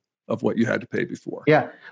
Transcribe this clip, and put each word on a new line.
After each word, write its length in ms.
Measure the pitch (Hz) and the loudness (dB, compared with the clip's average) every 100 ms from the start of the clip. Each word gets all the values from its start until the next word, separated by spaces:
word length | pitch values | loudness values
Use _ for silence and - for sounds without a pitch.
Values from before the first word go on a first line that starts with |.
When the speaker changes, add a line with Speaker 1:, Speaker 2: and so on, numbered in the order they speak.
| _ _ - | _ _ -8
Speaker 1:
of 140 | 113 | -2
what 160 | 117 110 | -2 0
you 80 | 110 | 0
had 140 | 104 | 0
to 40 | 113 | -2
pay 180 | - | -6
before. 380 | - - - - - | -6 -8 -12 -4 4
Speaker 2:
Yeah, 220 | 151 - - - | 4 4 -8 -4